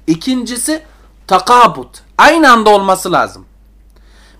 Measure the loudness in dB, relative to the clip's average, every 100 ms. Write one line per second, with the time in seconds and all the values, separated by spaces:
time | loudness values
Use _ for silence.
0 | -6 -4 -4 -6 -8 -8 -8 -8 -10 _
1 | _ _ -4 -2 2 2 2 0 -16 -20
2 | _ 0 2 4 2 2 4 2 0 -4
3 | -2 -4 -4 -8 -20 _ _ _ _ _
4 | _ _ _ _